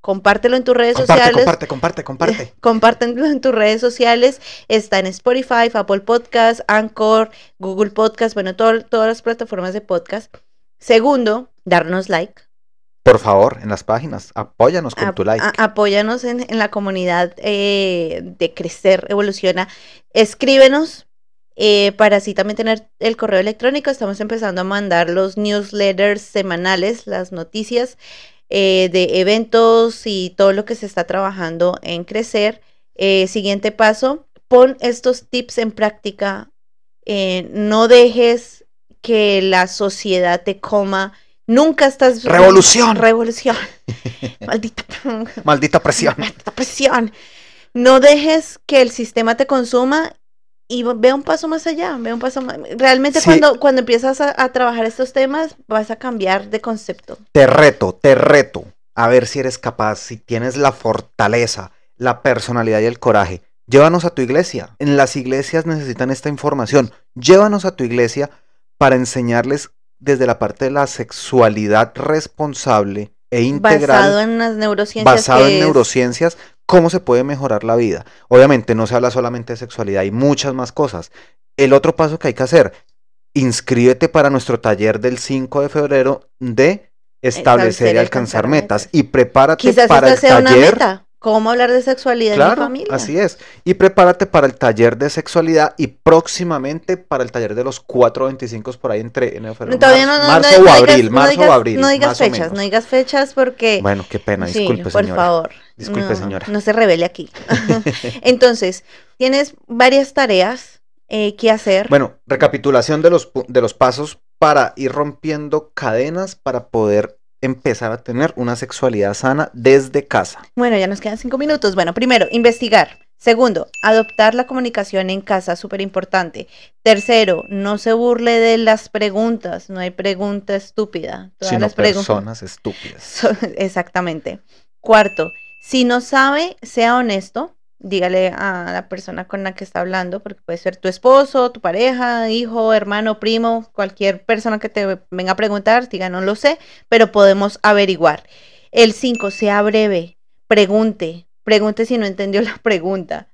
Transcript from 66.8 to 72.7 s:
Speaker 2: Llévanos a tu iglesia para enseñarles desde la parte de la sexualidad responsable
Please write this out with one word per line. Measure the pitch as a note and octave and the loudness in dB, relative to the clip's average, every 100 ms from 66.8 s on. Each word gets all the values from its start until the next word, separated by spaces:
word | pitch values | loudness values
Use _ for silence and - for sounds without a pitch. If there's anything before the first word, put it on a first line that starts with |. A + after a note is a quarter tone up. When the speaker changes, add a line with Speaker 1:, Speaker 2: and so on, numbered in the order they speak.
| A#2 _ _ - | 0 _ _ -6
Speaker 2:
Llévanos | B2 F#3+ G#3 G#3 | 4 6 6 0
a | F#3 F3+ | -4 -6
tu | B2 | -4
iglesia | A#2+ A#2 C#3 C#3+ _ _ _ _ _ | 0 -2 -2 -8 _ _ _ _ _
para | C#3 B2+ | 2 2
enseñarles | B2 C3 A#2 A#2 A#2+ D3 - _ _ _ | 0 -4 -2 -2 -2 -6 -8 _ _ _
desde | C#3 C#3 B2+ | -2 0 0
la | A2+ | 0
parte | A2+ - C3 | -4 -4 -4
de | |
la | C#3+ C#3 | -2 -4
sexualidad | - A2+ - - C3 A2+ G#2+ G#2 G#2+ A#2 - | -6 -12 -12 -2 2 4 2 0 2 0 -4
responsable | - D#3 D3+ - D3+ C3+ C3+ | -4 -4 -6 -8 -8 -6 0